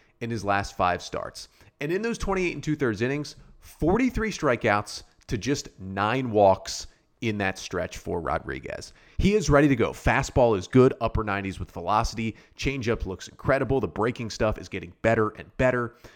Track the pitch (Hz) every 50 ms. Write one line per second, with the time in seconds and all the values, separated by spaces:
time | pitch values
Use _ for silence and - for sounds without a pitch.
0 | _ _ _ _ 120 113 117 107 98 98 101 101 101 - - - 92 90 87 87
1 | - - - - - - - - - - _ _ - - _ _ 139 151 180 196
2 | 226 233 226 226 - 196 190 185 180 170 - 147 - 156 147 147 143 120 107 87
3 | 117 127 139 147 143 - - - - - - - - - - - 151 160 202 233
4 | 262 240 - - 220 214 - - 156 139 120 - - 107 101 104 - - - -
5 | - - _ _ _ - 131 101 92 127 143 135 - - - - 95 95 95 98
6 | 104 107 123 135 131 120 104 104 101 95 95 - - - - - - - - _
7 | _ _ _ _ 120 113 104 101 98 95 95 - - - 98 87 87 90 - -
8 | - 87 90 87 80 65 78 78 76 - 67 69 - - - - - - - -
9 | _ _ _ - - 196 208 214 156 143 147 139 151 143 135 113 101 76 - -
10 | - 127 113 135 135 - - 143 123 117 107 95 92 - - 127 127 131 - -
11 | 117 110 - 113 107 104 98 101 98 98 85 - 90 - - 87 85 90 104 110
12 | 113 - - 113 113 110 - - - _ _ - - 135 139 139 104 120 110 -
13 | - 95 92 - - - - - - 143 131 135 135 110 135 131 113 82 - 98
14 | 107 127 - - 117 104 - - 117 107 104 - 92 - - 92 87 87 - _
15 | - 113 117 113 107 104 - - 73 - _ - 131 127 123 123 120 113 - _
16 | - - -